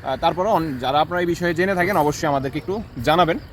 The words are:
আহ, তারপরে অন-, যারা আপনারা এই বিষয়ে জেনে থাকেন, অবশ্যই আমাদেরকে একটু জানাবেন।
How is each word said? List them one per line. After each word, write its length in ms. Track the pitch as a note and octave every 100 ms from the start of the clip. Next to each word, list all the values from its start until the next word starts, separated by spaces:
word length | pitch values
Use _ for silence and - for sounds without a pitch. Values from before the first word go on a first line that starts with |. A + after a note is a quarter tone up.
আহ, 120 | D#3+ E3
তারপরে 280 | E3 E3 G3+
অন-, 280 | F#3+ D#3+ B2+
যারা 220 | B2+ C#3+
আপনারা 180 | D#3+ F3
এই 60 | F3
বিষয়ে 280 | E3 F3
জেনে 220 | E3 F#3+ F#3
থাকেন, 220 | F3+ F#3
অবশ্যই 300 | D3 D3 D#3+
আমাদেরকে 300 | C#3 C3+ D3
একটু 240 | - G3+ - -
জানাবেন। 360 | B2 E3 E3 E3+ -